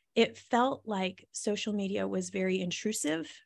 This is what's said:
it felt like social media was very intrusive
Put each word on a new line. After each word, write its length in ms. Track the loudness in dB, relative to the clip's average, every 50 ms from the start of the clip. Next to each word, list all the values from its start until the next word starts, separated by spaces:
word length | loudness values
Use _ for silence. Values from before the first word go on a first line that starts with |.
| _ _ 2
it 220 | 4 4 4 2
felt 460 | -4 -4 2 4 4 4 4 2 -2 -4
like 420 | -4 -2 -2 -2 -2 -4 -8 -14 _
social 420 | -12 -6 -2 -2 -2 -2 -2 -4 -2
media 340 | -2 -2 -2 -2 -2 -2
was 220 | -2 -2 -2 -4 -4
very 300 | -2 -2 0 0 0 0
intrusive 680 | 0 -2 -4 -2 -2 -2 -2 0 0 0 0 -2 -4 -8 -12 -18 -20